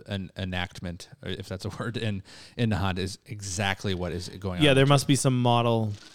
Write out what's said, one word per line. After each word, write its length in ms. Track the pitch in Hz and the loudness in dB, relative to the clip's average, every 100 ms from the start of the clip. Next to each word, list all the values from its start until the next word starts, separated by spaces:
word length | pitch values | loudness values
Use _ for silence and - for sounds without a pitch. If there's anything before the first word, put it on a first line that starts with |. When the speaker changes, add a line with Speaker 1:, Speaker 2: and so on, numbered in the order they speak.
| - | -8
Speaker 1:
an 240 | 101 92 - | -6 -6 -8
enactment, 720 | 92 90 90 - 90 87 - - | -6 -4 -6 -6 -10 -10 -14 -14
if 260 | 90 92 - | -10 -8 -8
that's 180 | - 101 | -8 -8
a 20 | |
<laughs> 100 | - | -8
word, 180 | 117 107 | -6 -4
in, 260 | 110 98 - - - - | -4 -6 -10 -20 -14 -2
in 140 | 117 | 0
Nahant 280 | 92 95 92 | 2 0 -2
is 200 | 95 - - | -4 -8 -14
exactly 680 | 104 98 90 98 95 104 | -12 -8 -2 -2 0 -2
what 160 | 90 87 | -2 -2
is 160 | 85 - | -4 -8
going 300 | 92 95 90 | -8 -6 2
on. 60 | |
Speaker 2:
Yeah, 100 | 147 | 4
there 120 | 135 139 | 6 6
must 200 | 139 - | 6 4
be 100 | 135 | 4
some 240 | 135 127 | 4 4
model 520 | 120 120 117 113 110 104 - | 4 4 4 2 0 -6 -12